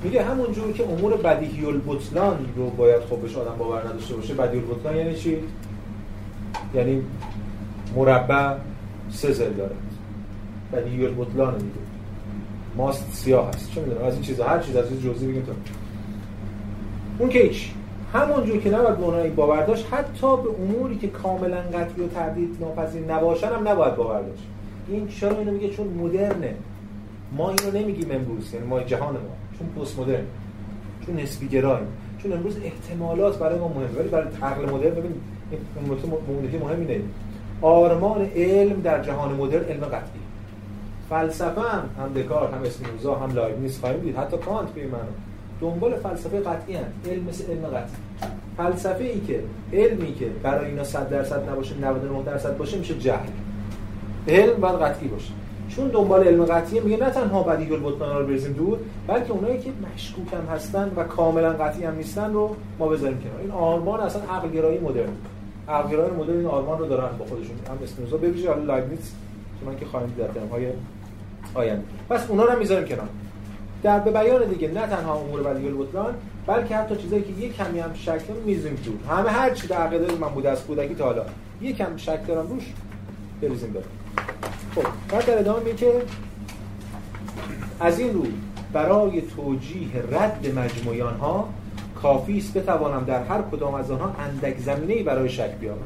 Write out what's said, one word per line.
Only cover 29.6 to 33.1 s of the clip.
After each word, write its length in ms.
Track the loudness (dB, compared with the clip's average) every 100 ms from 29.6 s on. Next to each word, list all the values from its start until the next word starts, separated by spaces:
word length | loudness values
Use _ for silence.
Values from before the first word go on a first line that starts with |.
| -8 -6
پست 160 | -8 -4
مدرن، 240 | 0 0 -2 -10 -12 -12 -10 -10 -12 -12 -6
چون 100 | -6
نسبی 320 | -6 -6 0
گراییم، 400 | 2 4 2 0 -8 -10 -8
چون 100 | -4
امروز 220 | -2 -2 -4
احتمالات 760 | -6 -8 -8 -4 -2